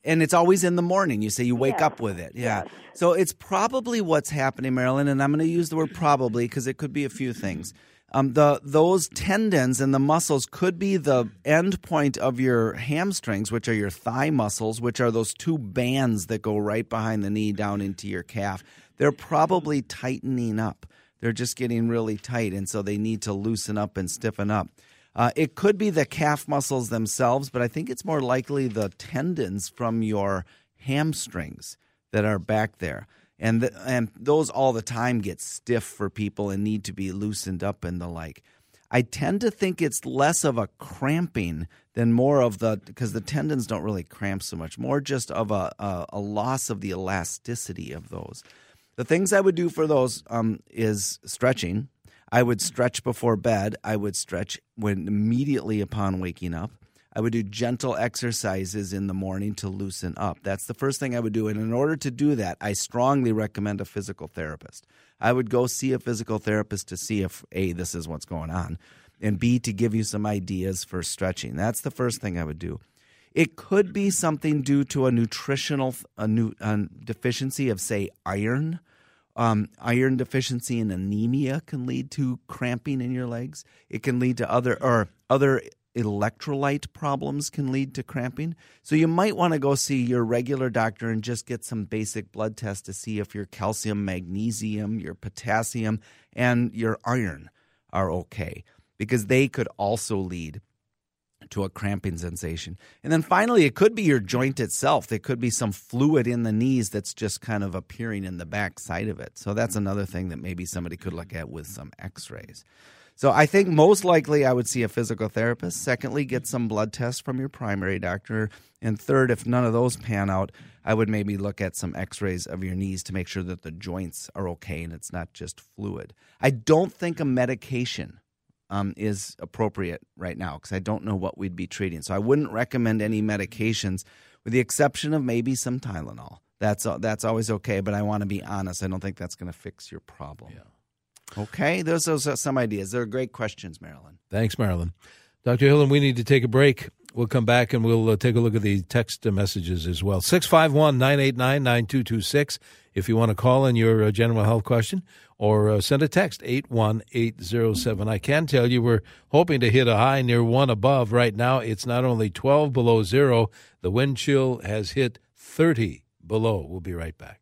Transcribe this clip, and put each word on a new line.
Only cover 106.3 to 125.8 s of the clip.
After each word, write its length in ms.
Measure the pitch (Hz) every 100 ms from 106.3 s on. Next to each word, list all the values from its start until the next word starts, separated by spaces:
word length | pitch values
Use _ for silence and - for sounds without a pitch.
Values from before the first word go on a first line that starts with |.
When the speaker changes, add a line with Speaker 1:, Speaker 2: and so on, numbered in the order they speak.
| 120
Speaker 1:
the 100 | 113
knees 360 | 107 127 127 104
that's 240 | 104 -
just 300 | - 107 -
kind 200 | - 104
of 120 | 98
appearing 500 | 90 - - 117 101
in 140 | 92 87
the 80 | 82
back 340 | 101 98 -
side 280 | - 85 107
of 120 | 90
it. 120 | -
So 180 | - 101
that's 240 | 104 117 107
another 300 | 98 101 98
thing 240 | 90 92
that 80 | 73
maybe 260 | 82 90
somebody 320 | 90 90 87 85
could 160 | 95
look 220 | 85 82
at 160 | 82 67
with 160 | 78 76
some 260 | - 71 -
x-rays. 640 | 95 - - - - - _ _ - - _
So 160 | _ 139
I 140 | 147
think 240 | 151 196 190
most 380 | 156 165 196 185
likely 400 | 165 143 147 131
I 80 |
would 120 | 127 117
see 160 | 127
a 60 | 110
physical 400 | - 113 104 107
therapist. 540 | - 117 117 175 -
Secondly, 420 | 139 123 135 143
get 220 | 135 123 -
some 200 | 127 117
blood 280 | 107 107
tests 260 | - 120 127
from 180 | - 127
your 120 | 131
primary 480 | - 110 98 95 95
doctor. 500 | 92 101 - 110 107 - _ _
And 180 | 117 104
third, 320 | - 135 127
if 140 | 117
none 200 | 120 123
of 100 | 120
those 240 | 117 123 117
pan 320 | 113 101 98
out, 200 | 95 98 - - _
I 120 | -
would 160 | 110 107
maybe 260 | 107 101 101
look 240 | 101 98
at 160 | 95 -
some 180 | 90
x-rays 520 | - 95 - 101 90 85
of 180 | 90
your 100 | 95
knees 280 | 92 98 95
to 80 | -
make 160 | 95 87
sure 140 | 95
that 180 | 90 90
the 80 | 82
joints 600 | 82 90 90 90 - -
are 140 | - 92
okay 340 | 85 - 80
and 120 | 85
it's 180 | 80 -
not 220 | 87 82
just 260 | - 80 -
fluid. 540 | _ -